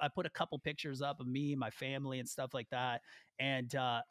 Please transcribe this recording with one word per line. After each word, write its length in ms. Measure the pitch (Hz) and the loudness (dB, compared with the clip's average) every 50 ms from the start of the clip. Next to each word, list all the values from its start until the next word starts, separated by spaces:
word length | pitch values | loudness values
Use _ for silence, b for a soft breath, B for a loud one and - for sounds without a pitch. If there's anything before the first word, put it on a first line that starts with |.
I 80 | 151 143 | 0 2
put 160 | - 190 170 | 2 0 0
a 20 | 156 | 0
couple 280 | - - 170 - 156 139 | 2 0 0 0 0 -2
pictures 420 | - 151 151 - - 151 135 131 | -2 -2 -2 -2 -4 -4 -2 0
up 180 | 143 143 143 - | 0 -2 -2 -2
of 60 | 127 | -2
me, 280 | 123 127 139 147 143 143 | 0 0 2 2 2 2
my 160 | 135 120 110 | 2 0 -2
family 480 | - - 135 131 135 135 139 131 131 127 | -2 -4 -4 -2 -2 -2 -2 -2 -2 -2
and 100 | 120 - | -4 -4
stuff 240 | - - 131 123 - | -4 -4 -4 -2 -2
like 160 | 127 113 - | -4 -4 -2
that. 300 | 135 123 127 123 120 120 B B B B B B B - | -2 0 0 0 0 -2 B B B B B B B 0
And, 340 | 135 139 135 131 123 120 143 | 2 2 2 2 0 0 0
uh, 280 | 135 127 123 117 117 120 - | 2 4 4 2 2 0 -4